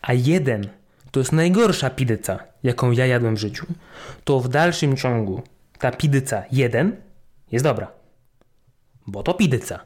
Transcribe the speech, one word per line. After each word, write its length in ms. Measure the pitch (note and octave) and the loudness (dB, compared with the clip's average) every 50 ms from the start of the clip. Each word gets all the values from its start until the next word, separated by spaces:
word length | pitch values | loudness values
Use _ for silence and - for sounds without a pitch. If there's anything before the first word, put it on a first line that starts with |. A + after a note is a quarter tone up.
a 100 | - - | 0 0
jeden 560 | B2 B2+ B2 C#3+ E3+ F#3 D3 C3 A#2 G2+ G2+ G#2 - - _ _ _ _ _ - | 0 2 4 2 2 2 2 0 -2 -2 -4 -8 -12 -20 _ _ _ _ _ -4
to 100 | - C3 | -2 -2
jest 120 | C3 - | 0 2
najgorsza 580 | D#3 D#3+ E3 F3 F#3 G#3+ A#3+ G3+ F3 - C#3+ B2+ | 2 2 4 4 4 4 4 4 2 0 -2 -4
pizza, 480 | - - C3 A#2 A2 - - - F#2+ F#2+ - - _ _ | -2 -2 0 0 0 -2 -2 -6 -6 -6 -8 -18 _ _
jaką 280 | - B2 A#2+ - B2+ B2 | -2 -2 0 2 2 2
ja 160 | A#2+ A#2+ B2+ | 2 2 2
jadłem 300 | B2+ B2 A#2+ A#2 A2+ A2 | 2 2 2 2 0 0
w 20 | G#2 | -2
życiu, 280 | G#2 G#2 - - - - E3+ - - - - - - - - - - | -2 -6 -6 -8 -10 -10 -10 -12 -12 -20 -20 -20 -18 -18 -20 -8 -2
to 160 | - C#3 C3 | 0 0 0
w 80 | B2 B2+ | 0 0
dalszym 480 | B2 D3 E3 F3 D#3+ - D#3 C#3+ C3+ | 2 2 2 2 2 2 0 0 0
ciągu 460 | C3+ - B2+ A#2+ A2+ A2 G2 F#2 A#2+ - - - _ _ _ _ - | 2 0 0 0 0 -2 -2 -4 -8 -10 -14 -20 _ _ _ _ -4
ta 120 | - B2+ | -4 -4
pizza 520 | - - - D3 C#3 C3+ C3+ - A#2 G2+ - - | -2 0 0 2 2 2 0 -2 -6 -6 -4 -2
jeden 440 | B2+ C3+ C3 A#2 A2+ A#2 D#3 G#3+ - - - - - - - - _ - - _ | 0 0 0 2 2 2 0 0 -2 -4 -16 -20 -20 -20 -20 -20 _ -20 -12 _
jest 120 | A2 A#2+ C#3 | -2 0 0
dobra. 280 | D3+ A#2+ G#2+ F#2 - - - _ _ _ _ _ _ _ _ _ _ _ _ _ _ _ _ _ _ _ - _ | 0 0 -2 -6 -10 -14 -20 _ _ _ _ _ _ _ _ _ _ _ _ _ _ _ _ _ _ _ -20 _
Bo 160 | - G2 G2+ | -14 -12 -6
to 120 | G2 - F3+ | -4 -4 0
pizza. 460 | F3+ G#3+ D#3 B2+ A2 - - - - - | 0 0 0 0 -2 -4 -8 -12 -12 -14